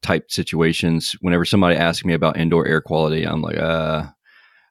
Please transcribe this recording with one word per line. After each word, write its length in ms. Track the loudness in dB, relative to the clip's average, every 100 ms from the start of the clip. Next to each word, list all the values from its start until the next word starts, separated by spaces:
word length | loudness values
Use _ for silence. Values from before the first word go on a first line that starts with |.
type 300 | -4 -2 -2
situations. 840 | -6 -4 0 0 0 0 0 -2 -6
Whenever 240 | 0 0 2
somebody 320 | 4 4 4
asks 260 | 0 0
me 100 | -2
about 220 | 0 0 0
indoor 320 | 2 2 2
air 140 | 0
quality, 440 | 0 0 0 0 -2
I'm 160 | -4
like, 160 | -4 -4
"Uh, 500 | -2 -2 -2 -4 -6 -14 _ _ _ _ _